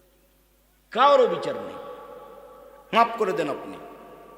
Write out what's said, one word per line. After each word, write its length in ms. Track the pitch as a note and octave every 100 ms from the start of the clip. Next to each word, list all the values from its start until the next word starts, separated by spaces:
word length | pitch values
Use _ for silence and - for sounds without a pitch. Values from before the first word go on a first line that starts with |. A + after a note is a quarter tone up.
| _ _ _ _ _ _ _ _ _
কারো 360 | G#3+ C#4 C#4 A3+
বিচার 280 | E3+ D3+
নেই। 200 | B2+ - - - - - - - - - - - - -
মাফ 160 | G#3+ A#3 A3+
করে 140 | G3+
দেন 180 | F3 D3+
আপনি। 260 | B2+ - - - - - - -